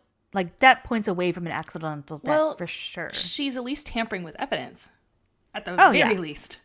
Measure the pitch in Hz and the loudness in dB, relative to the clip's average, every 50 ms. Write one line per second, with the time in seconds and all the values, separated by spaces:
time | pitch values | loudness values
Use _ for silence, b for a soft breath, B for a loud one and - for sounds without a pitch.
0 | _ _ _ _ _ _ - 196 180 170 - - 254 262 247 - - - 240 226 | _ _ _ _ _ _ -4 -4 -4 -4 0 6 8 8 8 6 2 -4 -4 -2
1 | 208 214 180 175 180 180 170 180 175 165 - 151 160 - - 170 160 156 151 147 | -2 -2 -2 0 0 0 0 -2 -4 -6 -6 -6 -8 -8 -10 -8 -8 -8 -8 -8
2 | 143 - 156 147 - - 302 311 311 311 - - 175 170 - - - - - 180 | -10 -12 -12 -8 -2 2 2 4 2 2 -2 -6 -8 -8 -8 -10 -10 -10 -10 -8
3 | 165 - - - - 175 - - 285 277 240 254 240 247 285 - - - - 233 | -8 -8 -6 -6 -6 -6 -4 -4 -4 -4 -4 -4 -6 -6 -6 -6 -6 -6 -4 -4
4 | 226 226 214 185 175 160 156 - 277 277 208 156 131 127 - - - - _ _ | -4 -4 -4 -8 -8 -8 -8 -8 -6 -4 -4 -6 -6 -8 -10 -12 -12 -12 _ _
5 | _ _ _ _ _ _ _ _ _ _ - 214 - 180 180 185 381 330 233 285 | _ _ _ _ _ _ _ _ _ _ -14 -12 -8 -2 6 8 8 8 8 6
6 | 254 233 214 185 170 156 143 - - - - - | 4 4 2 0 -2 -6 -8 -8 -10 -10 -12 -14